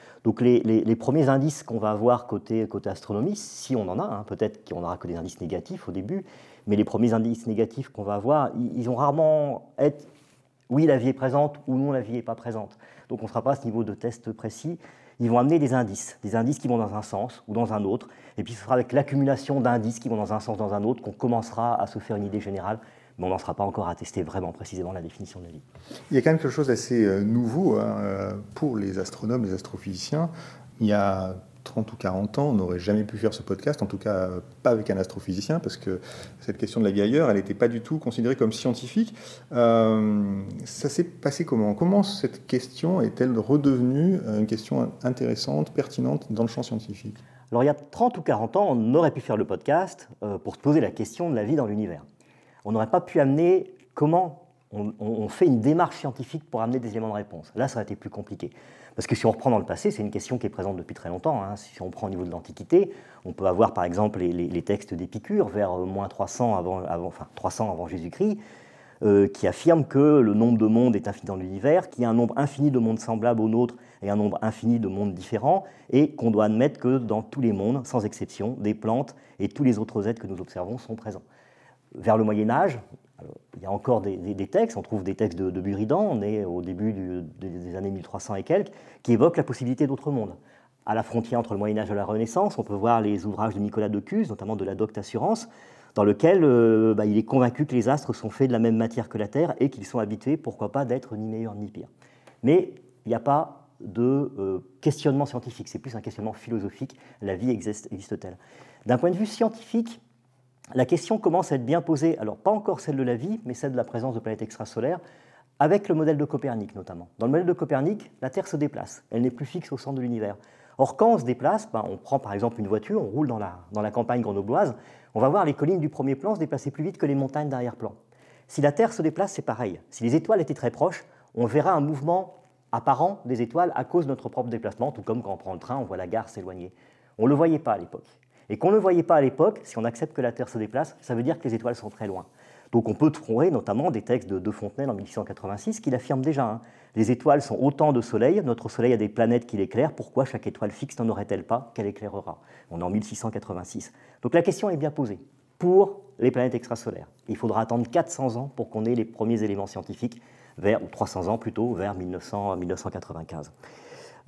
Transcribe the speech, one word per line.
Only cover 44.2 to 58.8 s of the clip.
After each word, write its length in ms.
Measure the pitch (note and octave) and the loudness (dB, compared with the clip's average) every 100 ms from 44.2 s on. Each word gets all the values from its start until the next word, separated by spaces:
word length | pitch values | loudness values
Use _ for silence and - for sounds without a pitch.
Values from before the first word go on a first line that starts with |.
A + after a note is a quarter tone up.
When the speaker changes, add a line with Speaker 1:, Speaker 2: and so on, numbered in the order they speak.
| A2+ | 0
Speaker 2:
euh, 120 | G#2+ | 0
une 80 | G#2+ | 0
question 440 | A2+ - C3+ A#2+ - | -2 -2 -2 -2 -2
intéressante, 720 | B2 B2+ A#2+ A2+ - C#3+ D#3 | -4 -2 -2 -2 -2 -2 -2
pertinente 580 | - C3+ - B2+ D3 - | -4 -4 -2 -2 -2 -4
dans 120 | A2 | -2
le 40 | A#2 | -2
champ 160 | - | -2
scientifique ? 540 | B2 A2+ - G2 A2+ G#2 - - _ | -6 -8 -8 -12 -12 -14 -18 -20 _
Speaker 1:
Alors, 120 | A#2 | 2
il 20 | C#3 | 2
y 40 | |
a 40 | |
trente 440 | C#3+ - - A#3+ - | 2 -4 0 0 0
ou 40 | |
quarante 340 | D#3+ A2+ A2+ F#3 | 0 0 0 2
ans, 120 | G3+ | 2
on 240 | B2 A2+ | 2 4
aurait 180 | D3 D#3+ | 4 4
pu 100 | C3+ | 2
faire 160 | - G#2+ | -2 -2
le 60 | |
podcast, 640 | G2+ F#2 - D#3 F#3 - - - | 0 -2 2 2 2 -6 -20 -10
euh, 140 | G#2 F#2+ | -6 -6
pour 180 | - - | -8 -4
se 60 | |
poser 180 | C#3+ D3+ | 2 4
la 120 | G#2+ | 2
question 400 | - A2 - F3 | -2 -8 -4 -2
de 40 | B2 | 0
la 80 | |
vie 120 | G#2 D3+ | 0 0
dans 100 | A2+ | 0
l'univers. 400 | G#2 G#2 D#2+ - _ _ _ _ _ | -2 -4 -6 -14 _ _ _ _ _
On 80 | - | -4
n'aurait 140 | A2 A2 | 0 2
pas 120 | F3+ | 0
pu 220 | F3 E3 | 2 2
amener 520 | C3+ C#3+ F3 F#3 - - _ | 4 4 4 4 2 -10 _
comment 500 | - D3 F3 F3+ - - _ _ | 0 2 4 0 -6 -20 _ _
on, 220 | G#2 G#2 - | -8 -6 -6
on, 60 | G#2+ | -4
on 220 | A2 G#2+ | -4 -4
fait 160 | - F3+ | 2 4
une 160 | B2 | 6
démarche 360 | A2+ D#3+ E3+ - | 4 4 2 -2
scientifique 520 | D3 A#2+ B2 D#3 - | -8 -8 -10 -12 -8
pour 120 | A#2 | -4
amener 180 | A2+ B2+ | -2 -2
des 100 | A#2 | -4
éléments 200 | A2 A2 | -6 -6
de 40 | |
réponse. 400 | G#2 G#2 E2+ D#2 G#2 | -6 -8 -14 -10 -4
Là, 140 | C3+ | -2
ça 80 | A#2+ | -2
aurait 60 | |
été 120 | G2+ G2+ | -6 -8
plus 140 | G2+ | -10
compliqué. 400 | - G2+ F#2+ - - - - | -12 -12 -12 -12 -14 -20 -20